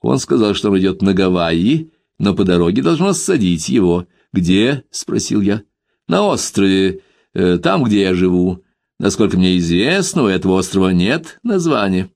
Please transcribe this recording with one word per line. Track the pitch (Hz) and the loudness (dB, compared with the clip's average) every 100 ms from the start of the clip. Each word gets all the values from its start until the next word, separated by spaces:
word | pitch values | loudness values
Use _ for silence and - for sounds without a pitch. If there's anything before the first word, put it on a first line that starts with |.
Он | 117 131 | 0 -2
сказал, | - 117 104 | 0 0 0
что | 101 107 | 0 0
он | 95 | 2
идет | 95 92 | 0 0
на | 98 | 0
Гавайи, | 92 92 90 82 85 101 156 160 _ _ _ | 2 0 0 0 0 0 0 -4 _ _ _
но | 101 | -2
по | 92 | 0
дороге | 95 87 85 107 | 2 2 2 2
должно | 139 160 196 | 0 0 0
ссадить | 202 - 165 92 85 - | -2 -2 0 0 -2 -2
его. | 123 90 87 87 _ _ | 0 2 0 -4 _ _
«Где?» | 98 87 95 117 139 - | -2 2 2 2 -2 -8
спросил | - - 110 - 107 | -14 -6 -6 -2 -2
я. | 101 107 - _ _ _ - | 0 -4 -8 _ _ _ -4
«На | - | -2
острове, | 208 123 - - 98 95 95 92 _ _ _ | 0 -2 -4 0 2 2 0 -4 _ _ _
э, | - 90 87 | -2 0 2
там, | 165 190 | 0 0
где | 120 104 | 2 2
я | 95 | 2
живу. | 90 92 90 92 90 _ _ _ _ | 2 2 2 0 -4 _ _ _ _
Насколько | 98 - 104 90 | -4 0 0 2
мне | 92 92 | 2 2
известно, | 85 87 120 196 190 175 | 0 0 0 -2 -2 0
у | 110 | 0
этого | 92 95 | 0 0
острова | 95 92 95 92 | 0 0 0 0
нет | 90 92 160 165 - | 2 0 -2 -8 -10
названия». | 240 196 170 127 98 92 92 | -4 -2 0 0 0 -2 -6